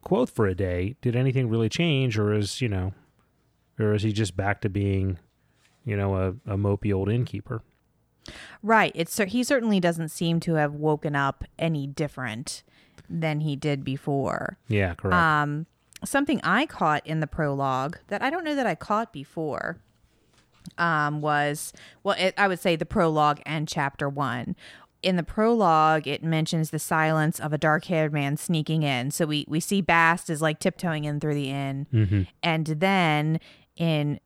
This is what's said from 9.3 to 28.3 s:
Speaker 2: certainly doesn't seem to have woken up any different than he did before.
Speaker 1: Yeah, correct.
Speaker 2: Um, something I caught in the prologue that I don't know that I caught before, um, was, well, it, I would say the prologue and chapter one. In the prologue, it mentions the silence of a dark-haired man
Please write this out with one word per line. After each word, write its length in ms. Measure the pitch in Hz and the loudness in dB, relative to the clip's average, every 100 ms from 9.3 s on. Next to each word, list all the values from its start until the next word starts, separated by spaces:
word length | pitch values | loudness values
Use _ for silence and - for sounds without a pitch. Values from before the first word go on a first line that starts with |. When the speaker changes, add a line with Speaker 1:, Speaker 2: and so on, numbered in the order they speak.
| 226 | 0
Speaker 2:
certainly 360 | 247 277 226 202 | 2 2 2 2
doesn't 280 | 175 165 160 | 2 0 -4
seem 320 | - 170 165 | -4 0 0
to 140 | 160 | 2
have 200 | 160 147 | 2 2
woken 400 | 147 151 151 156 | 0 0 0 0
up 300 | 147 139 - - - | 0 -2 -2 -10 -4
any 280 | 165 156 139 | -2 -2 -4
different 760 | 139 147 - 127 110 143 - _ _ _ - - | -4 -6 -4 -8 -8 -10 -12 _ _ _ -20 -10
than 300 | 165 160 151 | -4 -2 0
he 140 | 156 139 | -2 -2
did 280 | 151 143 | -2 -2
before. 760 | 135 135 - 139 127 - - - _ | -4 -6 -2 -2 0 -2 -4 -10 _
Speaker 1:
Yeah, 260 | 107 95 | 2 2
correct. 200 | 85 98 | 0 2
Speaker 2:
Um, 520 | 180 165 151 147 147 165 _ _ - | 4 4 4 0 -2 -8 _ _ -14
something 360 | - 277 285 262 | -2 0 0 0
I 220 | - 196 285 | 2 0 0
caught 400 | - 170 147 - | 0 0 0 -2
in 140 | 160 | -4
the 60 | 151 | -4
prologue 720 | - 147 139 139 131 135 170 - | -2 -2 0 0 0 -2 -8 -8
that 140 | 202 | -4
I 80 | 254 | -2
don't 140 | 330 | -2
know 100 | 320 | -4
that 120 | 294 240 | -2 -2
I 80 | 160 | -4
caught 360 | - 208 226 | -2 -2 -2
before, 680 | 151 139 - 156 127 - 170 _ _ _ _ _ _ _ _ - - | -10 -12 -6 -4 -4 -6 -8 _ _ _ _ _ _ _ _ -20 -2
um, 420 | 170 156 147 151 | 0 2 0 0
was, 520 | 151 147 147 147 - - - - | 0 2 0 -2 -8 -14 -20 -8
well, 140 | 196 196 | -2 2
it, 160 | 185 - | 0 2
I 100 | 196 | 0
would 120 | 180 | 2
say 160 | 196 165 | 0 0
the 100 | 165 | 0
prologue 540 | 220 165 156 147 143 | 2 2 4 2 2
and 240 | - 156 156 | -4 -4 -4
chapter 400 | - 143 - 143 | -2 -4 -2 -6
one. 480 | 139 135 120 - 185 - - - _ | -2 -4 -4 -6 -10 -12 -20 -20 _
In 140 | - | 0
the 80 | 185 | 0
prologue, 840 | 160 - 220 233 190 160 156 156 143 | 0 0 2 4 4 6 6 4 0
it 160 | 143 | -4
mentions 460 | 165 160 160 165 160 | -2 0 0 0 -2
the 80 | 156 | -4
silence 580 | - 165 156 156 156 - | -2 0 2 2 0 -2
of 140 | 156 | -4
a 60 | 147 | 0
dark-haired 540 | 156 156 156 170 156 | 2 2 0 0 0
man 240 | 151 143 | 0 -2